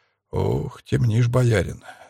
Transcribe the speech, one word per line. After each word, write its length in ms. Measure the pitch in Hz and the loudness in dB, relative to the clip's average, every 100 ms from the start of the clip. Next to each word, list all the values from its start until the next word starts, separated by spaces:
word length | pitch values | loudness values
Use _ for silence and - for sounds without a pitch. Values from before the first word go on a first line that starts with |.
| _ _ - | _ _ -8
"Ох, 520 | - 95 62 - - | -4 0 -2 -4 -12
темнишь, 460 | - 131 123 110 120 | -4 0 2 2 2
боярин. 560 | 123 123 107 85 71 - - - | 2 2 2 0 -6 -16 -20 -20